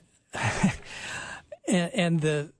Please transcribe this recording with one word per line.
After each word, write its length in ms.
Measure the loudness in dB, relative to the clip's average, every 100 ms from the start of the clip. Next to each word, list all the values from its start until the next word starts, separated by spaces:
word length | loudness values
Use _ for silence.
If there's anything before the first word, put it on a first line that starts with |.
| -6 _ _
<laughs> 400 | -4 -2 2 2 0 -8 -14 -10 -10 -10 -14 -16 -10 2
and, 260 | 2 2
and 280 | 2 2 4
the 300 | 2 0 -4